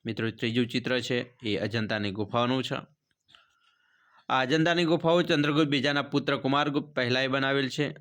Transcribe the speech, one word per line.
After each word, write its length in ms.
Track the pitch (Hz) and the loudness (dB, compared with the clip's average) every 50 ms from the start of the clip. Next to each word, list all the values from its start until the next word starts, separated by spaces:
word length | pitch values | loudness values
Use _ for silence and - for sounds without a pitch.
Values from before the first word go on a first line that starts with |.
| - | -10
મિત્રો, 260 | 117 110 - 113 113 | -8 -6 -4 -4 -4
ત્રીજું 360 | 110 113 - 117 113 123 123 117 | -4 -4 -4 -2 0 0 0 0
ચિત્ર 320 | - 127 110 - 127 127 | -2 -4 -4 -2 -2 -2
છે, 360 | 120 - 127 123 123 - - _ - | -2 -2 -2 -4 -4 -6 -10 _ -6
એ 140 | 110 104 92 | -4 -2 -2
અજંતાની 540 | 104 110 101 117 110 101 110 107 101 101 | -2 -2 -2 -2 -2 -2 -2 -2 -2 -4
ગુફાઓનું 520 | 95 104 104 98 - 120 120 120 131 131 123 | -4 -4 -6 -2 -2 0 0 2 0 0 -2
છે. 120 | - 135 127 - - _ _ _ _ _ _ _ _ _ - _ _ _ _ _ _ _ _ _ _ _ _ _ _ _ _ _ - | -4 -6 -8 -8 -12 _ _ _ _ _ _ _ _ _ -20 _ _ _ _ _ _ _ _ _ _ _ _ _ _ _ _ _ -2
આ 120 | - 131 | 0 0
અજંતાની 440 | 131 123 147 160 160 170 170 170 175 | 2 2 2 2 4 4 2 2 2
ગુફાઓ 360 | 156 170 160 170 165 165 175 | 2 2 2 2 4 4 4
ચંદ્રગુપ્ત 460 | 170 170 170 147 147 147 151 147 160 143 | 4 4 2 2 2 2 2 2 2 2
બીજાના 340 | 139 143 120 143 143 143 | 2 0 0 0 0 0
પુત્ર 360 | 139 143 - 143 120 - 139 135 | -2 0 0 -2 0 0 -2 0
કુમારગુપ્ત 580 | - 131 135 143 147 147 139 147 147 - - | 0 0 2 2 2 0 0 -2 -4 -4 -2
પહેલાંએ 320 | 131 127 120 123 127 135 135 | -2 0 0 2 0 0 0
બનાવેલ 420 | 131 139 135 135 139 139 139 127 | 0 0 0 0 0 0 0 -2
છે. 260 | - - 147 143 - - | -2 -2 -4 -4 -4 -6